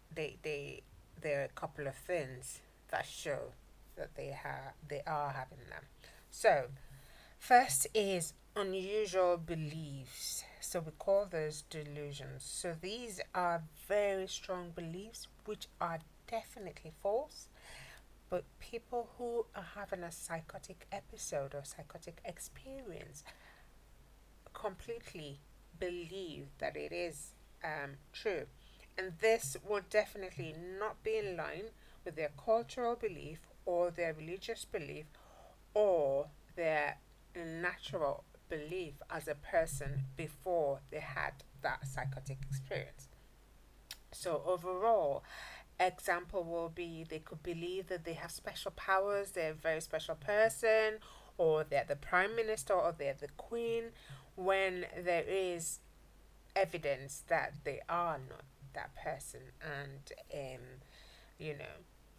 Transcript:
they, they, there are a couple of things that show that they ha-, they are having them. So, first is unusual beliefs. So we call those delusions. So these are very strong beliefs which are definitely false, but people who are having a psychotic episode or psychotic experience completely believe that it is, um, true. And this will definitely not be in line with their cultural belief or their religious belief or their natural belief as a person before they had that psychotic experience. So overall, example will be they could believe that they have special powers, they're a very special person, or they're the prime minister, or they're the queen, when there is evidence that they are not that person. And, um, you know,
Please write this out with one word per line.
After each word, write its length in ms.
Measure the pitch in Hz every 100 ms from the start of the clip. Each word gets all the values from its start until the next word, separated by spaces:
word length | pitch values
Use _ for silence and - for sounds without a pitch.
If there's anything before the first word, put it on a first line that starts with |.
| -
they, 240 | 165 151 -
they, 400 | 156 147 143 131 - - - -
there 220 | 160 139
are 40 |
a 40 | 135
couple 380 | - 135 - 139
of 80 |
things 640 | - - 175 131 123 - - - - -
that 160 | - -
show 460 | - 156 139 62 - - - - -
that 180 | 139 -
they 160 | 139
ha-, 400 | 135 139 135 135 - 147
they 140 | 147 -
are 240 | 151 143
having 340 | 139 131 - -
them. 140 | - - - - - -
So, 360 | - 220 151 123 135 - - - - - -
first 480 | - 247 254 - -
is 400 | 220 196 185 165 - - 208
unusual 840 | 196 190 185 214 208 185 180 175
beliefs. 1080 | 165 165 151 160 151 139 123 - - - - -
So 200 | - 180
we 100 | 160 -
call 280 | - 196 202
those 320 | 170 156 151 -
delusions. 720 | 160 147 147 147 143 131 135
So 320 | - - 180 160
these 420 | 185 226 240 185 -
are 280 | 180 175 170 160 - -
very 400 | 208 202 190 190
strong 460 | - - 180 175
beliefs 540 | 170 165 175 214 - - - -
which 220 | 208 - -
are 200 | 170 165 - - -
definitely 640 | 226 - 240 185 143 160 -
false, 460 | 196 226 302 - - - - - - - - - -
but 160 | 180 - -
people 520 | - 233 - 247 233 -
who 300 | 240 233 226
are 120 | - 170 202
having 260 | 202 185
a 80 | 170
psychotic 800 | - - 165 160 190 - 175 -
episode 640 | 202 - 214 - 147 139
or 80 | 143
psychotic 580 | 143 - 147 165 170 -
experience 960 | - - - - 262 269 240 165 - 147 - - - - - - - - - - - - -
completely 880 | - 208 185 - 233 - 175 147 139 - - - -
believe 680 | 180 175 165 190 180 147 139 -
that 180 | 147 151
it 160 | 151
is, 420 | 175 175 156 - - - -
um, 320 | 165 151 139 139 -
true. 340 | - 220 170 - - - - - -
And 180 | 185 165
this 360 | 220 226 139 160 190
will 140 | 208 185
definitely 640 | 214 214 - 185 - 160 156 180 190
not 240 | 214 -
be 140 | 220 220
in 200 | 202 175
line 340 | 151 156 220 - - -
with 120 | 180 156
their 140 | 151 -
cultural 580 | - 220 233 - 240
belief 440 | 240 220 180 147 160 - -
or 260 | - 175 175
their 220 | 170 165
religious 500 | 156 156 185 - 226
belief 420 | - 202 143 147 151 - - - - - -
or 540 | 208 208 170 143 139 147 - -
their 440 | - 160 156 147 - - - -
natural 920 | 175 165 165 175 - - 180 143 143 - - -
belief 460 | 160 151 185 165 135 -
as 160 | 165 160
a 80 |
person 720 | 143 - - - - 139 135 - -
before 640 | 156 - 185 170 147 135 -
they 100 | 151
had 320 | 147 139 - - - -
that 240 | 135 127 135
psychotic 520 | - 131 135 - 135 -
experience. 600 | 139 - - - - - - - - - - - - - - -
So 300 | - 180 151 175
overall, 800 | 180 175 185 226 220 151 - - - - - - -
example 640 | 180 180 - 175 175 202
will 240 | 165 170 170
be 360 | 165 170 160 165
they 120 | 156
could 220 | - 160
believe 440 | 180 170 175 190 180
that 160 | 180
they 100 | 165
have 160 | 160 170
special 420 | - - - 196
powers, 580 | - - 190 202 202 196
they're 220 | 190 160
a 20 |
very 260 | 156 165 160
special 340 | 160 156 -
person, 840 | 151 - 208 220 220 226 220 220 214 - - - -
or 260 | 165 156
they're 220 | 151 139 -
the 80 | 143
prime 400 | - 180 202 226
minister, 380 | 220 220 -
or 180 | 185 160
they're 220 | 160 139
the 140 | 135 147 -
queen, 560 | - 233 233 233 226 - - - - -
when 480 | 185 190 190 180 175 -
there 220 | 180 170 -
is 520 | 190 185 170 165 - - - - - - - - 190
evidence 640 | 175 170 151 131 139 - -
that 260 | 165 135 143
they 160 | - 135 -
are 300 | 170 175 143 131
not 160 | - - - -
that 200 | - - -
person. 440 | - 139 - 123 127 -
And, 500 | 156 139 139 139 139 - -
um, 320 | 147 131 127 127 131 - - - - - -
you 160 | 156
know, 240 | 143 147 - - - -